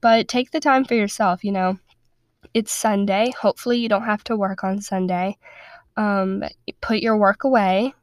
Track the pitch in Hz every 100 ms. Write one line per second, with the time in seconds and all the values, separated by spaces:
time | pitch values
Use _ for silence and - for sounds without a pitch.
0 | 233 226 226 247 254 311 302 262 269 240
1 | 202 - 208 180 202 196 185 190 _ _
2 | _ _ _ _ - 226 214 - 220 202
3 | 202 196 233 254 208 - - 240 233 202
4 | 226 208 - 226 196 190 190 196 202 190
5 | 185 180 185 - - - - - _ -
6 | 214 196 190 196 - - - - - 220
7 | 226 220 202 202 269 254 196 190 247 -